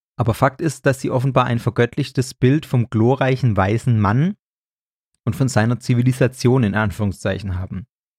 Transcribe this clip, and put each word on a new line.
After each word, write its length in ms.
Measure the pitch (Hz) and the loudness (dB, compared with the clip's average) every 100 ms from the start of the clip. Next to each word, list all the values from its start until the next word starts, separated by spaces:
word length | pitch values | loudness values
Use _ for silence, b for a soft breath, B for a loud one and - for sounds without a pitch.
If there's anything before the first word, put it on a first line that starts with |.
| _ - | _ -4
Aber 180 | 117 | -2
Fakt 260 | 110 139 - | 2 0 0
ist, 280 | 165 - - | -4 -2 0
dass 140 | 131 | 0
sie 100 | - | -2
offenbar 340 | 127 131 131 123 | -2 0 2 2
ein 140 | 117 | 0
vergöttlichtes 720 | 117 - 120 - 139 - 123 | -2 0 0 0 -6 -4 -6
Bild 320 | - 123 147 - | 0 2 2 0
vom 240 | 127 110 | -2 0
glorreichen 640 | 110 113 135 131 131 127 101 | 2 2 2 0 0 0 2
weißen 440 | 95 110 - 113 | 0 0 0 2
Mann 360 | 101 117 170 208 _ _ _ _ _ _ _ _ | 2 2 0 -4 _ _ _ _ _ _ _ _
und 120 | - - | -6 -2
von 140 | 135 | 0
seiner 300 | 120 110 123 | 0 0 -2
Zivilisation 840 | - 123 123 127 127 - 123 131 | 0 0 2 2 0 0 2 2
in 100 | 110 | 2
Anführungszeichen 840 | 98 107 - 104 90 - 95 98 92 | 0 -2 -2 -4 -4 -6 -6 -6 -8
haben. 260 | 95 120 - _ _ | -8 -10 -14 _ _